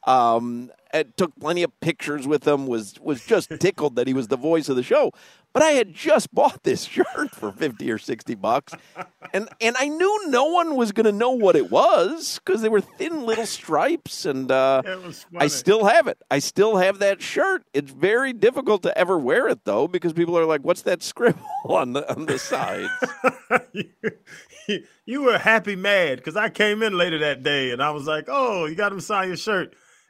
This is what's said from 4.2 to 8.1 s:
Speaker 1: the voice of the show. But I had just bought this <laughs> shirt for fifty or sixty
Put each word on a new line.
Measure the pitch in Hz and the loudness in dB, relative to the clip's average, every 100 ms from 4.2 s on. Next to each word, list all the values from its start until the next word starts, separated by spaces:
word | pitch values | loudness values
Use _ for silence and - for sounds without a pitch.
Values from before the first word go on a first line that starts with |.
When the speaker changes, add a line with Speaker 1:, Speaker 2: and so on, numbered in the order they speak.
| 110 | -2
Speaker 1:
the | 131 | -2
voice | 147 165 147 | 2 0 0
of | 127 | -2
the | |
show. | 127 294 254 - - _ _ | 2 2 2 -2 -16 _ _
But | 262 | 2
I | 311 | 4
had | 285 202 156 | 2 0 -4
just | 311 277 - - | 2 2 2 0
bought | 269 - | 0 0
this | - - | -2 -2
<laughs> | - | -2
shirt | - - - 294 | -2 -2 -4 -8
for | - 104 | -8 -10
fifty | 98 151 107 135 | -4 -6 -4 -6
or | 110 | -6
sixty | - | -6